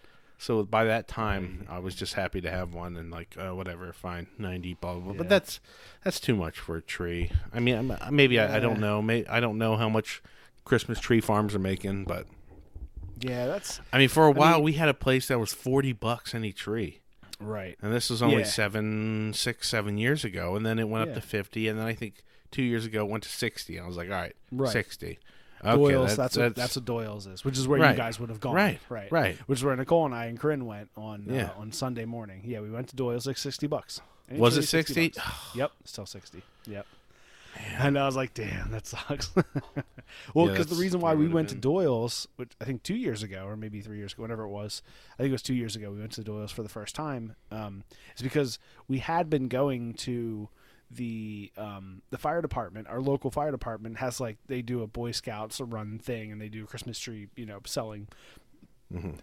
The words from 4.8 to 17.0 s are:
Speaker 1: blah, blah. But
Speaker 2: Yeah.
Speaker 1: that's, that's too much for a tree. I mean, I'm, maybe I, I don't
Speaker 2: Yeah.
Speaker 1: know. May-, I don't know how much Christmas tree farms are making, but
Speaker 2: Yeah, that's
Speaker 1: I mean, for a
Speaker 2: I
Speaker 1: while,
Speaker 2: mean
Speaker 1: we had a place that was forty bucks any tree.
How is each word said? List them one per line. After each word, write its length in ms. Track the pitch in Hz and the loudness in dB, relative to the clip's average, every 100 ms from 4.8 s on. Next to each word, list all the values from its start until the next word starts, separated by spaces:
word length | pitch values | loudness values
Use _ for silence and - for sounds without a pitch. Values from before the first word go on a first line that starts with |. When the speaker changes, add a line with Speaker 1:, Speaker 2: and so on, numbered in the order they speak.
| 87 | -6
Speaker 1:
blah, 80 | 87 | -6
blah. 120 | 90 | -6
But 100 | 101 | -4
Speaker 2:
Yeah. 60 | 165 | 4
Speaker 1:
that's, 300 | 101 - - - - - - | 4 4 -14 -16 -20 -20 -8
that's 160 | 190 - | -4 -2
too 160 | - 110 | 2 2
much 240 | 82 - | 0 -6
for 160 | - 82 | -6 -8
a 40 | |
tree. 500 | - - 87 85 85 - - | -6 -6 -4 0 2 0 0
I 80 | 120 | 0
mean, 320 | 120 117 127 - | 2 2 0 -2
I'm, 160 | 101 143 | 2 8
maybe 240 | 135 120 | 8 8
I, 180 | 107 107 | 6 4
I 20 | |
don't 160 | 117 110 | 4 2
Speaker 2:
Yeah. 60 | |
Speaker 1:
know. 200 | 104 107 | 2 2
May-, 240 | 110 117 - | 2 2 2
I 140 | 117 | 2
don't 180 | 120 110 | 2 2
know 200 | 113 110 | 2 4
how 120 | 113 | 4
much 320 | 110 - - - - - - | 2 0 -6 -12 -20 -20 -10
Christmas 360 | - 117 - 117 | 2 2 4 -2
tree 220 | - 117 | 4 4
farms 340 | - 104 107 101 | 6 2 2 2
are 40 | |
making, 440 | 95 95 98 98 | 0 0 -2 -4
but 240 | 92 87 - - - - - - - - - - | -2 -4 -6 -16 -20 -20 -18 -14 -14 -12 -12 -8
Speaker 2:
Yeah, 280 | 127 123 123 | -6 -2 -2
that's 320 | 196 - - - | -4 -6 -10 2
Speaker 1:
I 60 | 127 | 6
mean, 120 | 131 | 8
for 160 | 156 156 | 10 8
a 40 | |
Speaker 2:
I 20 | |
Speaker 1:
while, 220 | 143 156 165 | 10 8 8
Speaker 2:
mean 80 | 151 | 6
Speaker 1:
we 80 | |
had 160 | 151 156 | 4 2
a 40 | |
place 340 | 135 - 131 - | 2 4 2 4
that 100 | 127 | 0
was 140 | 110 | 0
forty 400 | - 127 135 135 | -2 2 2 2
bucks 420 | 113 110 117 - 117 | 0 -2 -2 -4 -6
any 160 | 110 | -4
tree. 480 | 98 - 110 92 73 | -6 -4 -2 -2 -6